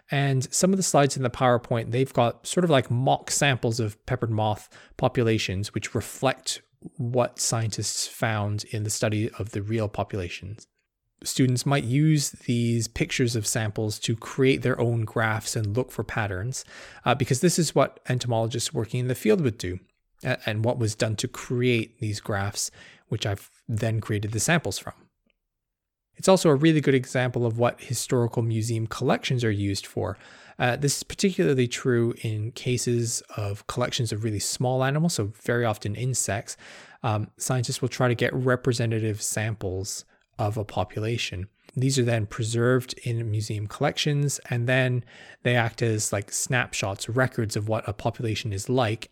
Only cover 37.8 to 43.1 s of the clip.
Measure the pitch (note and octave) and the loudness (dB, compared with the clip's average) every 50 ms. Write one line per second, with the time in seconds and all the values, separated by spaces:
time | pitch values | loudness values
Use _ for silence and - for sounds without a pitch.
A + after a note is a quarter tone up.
37.8 | - A#2+ - - C3 B2 A#2+ A#2 B2 - - C3+ B2+ C3 A#2+ A#2+ - C3+ A#2+ A#2+ | -2 -4 0 2 2 2 2 2 2 0 0 0 2 2 2 2 2 0 0 2
38.8 | A#2+ A2+ A2+ A2 A2 A2 G#2 G2+ - - - - G#2+ A2+ G#2+ - - F#2 F2+ F#2+ | 0 0 0 0 0 -2 -2 -2 -4 -4 -4 -2 -2 -2 -4 -4 -4 -4 -4 -4
39.8 | F#2+ - - - - _ _ _ _ _ _ - A2+ G#2 A2 A2+ G#2 - - G#2 | -4 -6 -8 -10 -12 _ _ _ _ _ _ -2 -2 -2 0 -2 -4 -4 -2 -2
40.8 | - - - G#2+ G#2+ A2 A#2+ A2 - - - F2+ F#2 - _ _ _ - - C3 | -4 -2 -4 -4 -2 -2 -2 -2 -4 -4 -6 -8 -10 -10 _ _ _ -8 -2 0
41.8 | B2+ C3+ C3+ C3+ A#2+ A#2+ A#2 A2+ G#2 G#2 - - A2+ G#2+ A#2 A#2 A#2+ B2 B2+ B2+ | 0 2 2 2 2 2 2 2 0 -2 -4 -4 -4 -2 0 2 4 4 4 4
42.8 | A#2+ - - - - A#2+ | 2 -2 -8 -8 -6 -4